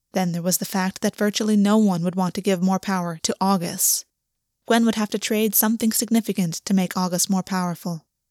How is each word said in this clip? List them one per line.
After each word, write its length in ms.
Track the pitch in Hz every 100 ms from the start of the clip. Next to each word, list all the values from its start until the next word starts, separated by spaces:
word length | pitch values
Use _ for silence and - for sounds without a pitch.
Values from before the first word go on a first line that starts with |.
| _
Then 180 | 185 180
there 80 | 170
was 160 | 175 -
the 80 |
fact 380 | - 196 185 -
that 120 | 208
virtually 440 | - 208 - 214 214
no 180 | 202 220
one 260 | 208 175
would 140 | 175 190
want 160 | 180
to 60 | 196
give 220 | 196 185
more 160 | 190 190
power 400 | - 190 175 160
to 140 | - -
August. 680 | 190 190 170 185 - - - _ _ _ _ _ -
Gwen 200 | 233 226
would 80 |
have 160 | 220 208
to 80 | 208
trade 360 | - 214 220
something 380 | - 220 226 226
significant 640 | - 226 226 214 196 175 -
to 80 | -
make 240 | 190 180 190
August 320 | 180 175 -
more 140 | 190
powerful. 640 | - 190 180 165 185 165 - _ _